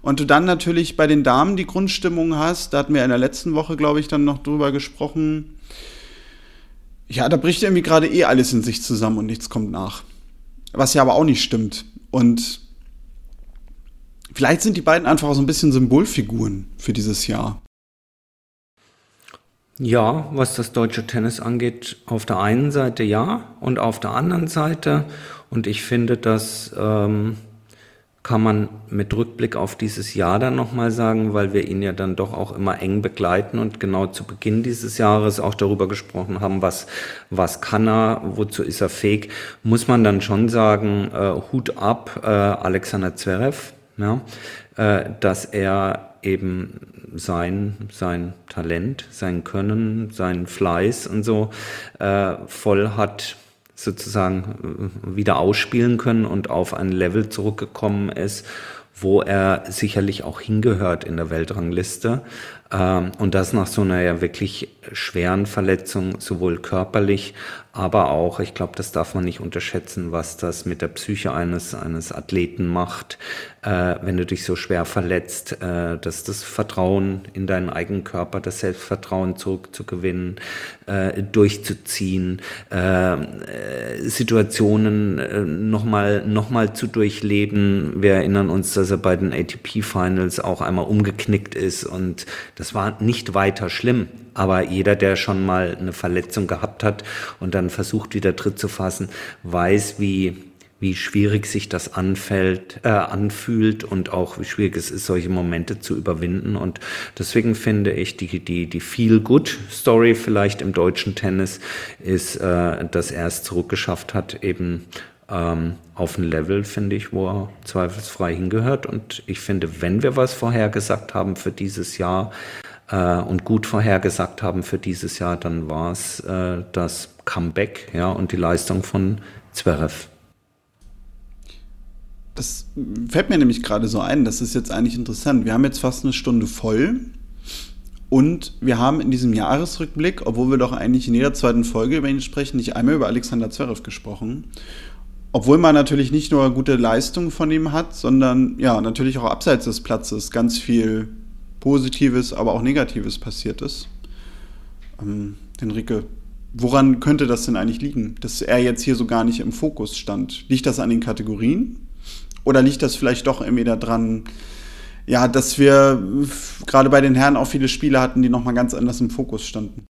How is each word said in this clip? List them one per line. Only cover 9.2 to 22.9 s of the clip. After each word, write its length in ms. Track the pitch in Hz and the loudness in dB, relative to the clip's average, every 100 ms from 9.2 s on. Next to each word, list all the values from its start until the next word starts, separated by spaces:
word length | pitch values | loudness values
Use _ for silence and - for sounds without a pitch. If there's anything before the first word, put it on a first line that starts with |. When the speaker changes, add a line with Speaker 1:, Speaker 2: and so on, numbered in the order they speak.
| 107 | -2
Speaker 1:
nichts 240 | 113 - | -6 -6
kommt 220 | 117 107 | -6 -4
nach. 320 | 78 95 - - - - - - - - | -4 -6 -8 -16 -20 -20 -20 -20 -20 -12
Was 220 | - 135 | 0 2
ja 80 | 151 | 6
aber 140 | 131 120 | 6 6
auch 80 | |
nicht 200 | 160 131 | 6 4
stimmt. 420 | - 117 107 - - - - | 2 0 -2 -6 -14 -20 -4
Und 520 | 127 120 117 - - - - - - - - - - - - - - - - - - - | 4 6 4 0 -8 -16 -20 -20 -20 -20 -18 -18 -18 -18 -20 -20 -20 -20 -20 -20 -20 -18
vielleicht 280 | - 131 160 | 0 2 4
sind 140 | 220 180 | 2 2
die 60 | |
beiden 240 | 156 165 175 | 4 4 4
einfach 300 | 156 147 139 | 2 4 2
so 60 | |
ein 40 | 139 | 2
bisschen 260 | 151 156 | 4 4
Symbolfiguren 920 | 131 123 135 156 - 104 113 110 98 95 - | 6 6 6 4 0 -2 -2 -2 -4 -10 -10
für 160 | - | -4
dieses 340 | 110 107 101 - | -2 0 -2 -2
Jahr. 340 | 110 113 107 - _ _ _ _ _ _ _ _ _ _ _ _ _ _ _ - - _ _ _ - | -2 -4 -6 -14 _ _ _ _ _ _ _ _ _ _ _ _ _ _ _ -20 -20 _ _ _ -6
Speaker 2:
Ja, 520 | 127 120 110 156 147 | 2 4 4 2 -2
was 240 | 139 127 - | 0 0 0
das 160 | 117 | -2
deutsche 340 | - 113 117 107 | 0 0 -2 -4
Tennis 340 | 117 113 117 | -2 -2 -2
angeht, 580 | 113 120 120 117 - - - | -4 -2 -2 -4 -14 -14 -4
auf 180 | 117 - | -4 -2
der 140 | 92 | 0
einen 320 | 101 117 143 | 2 4 2
Seite 320 | 143 127 | 2 0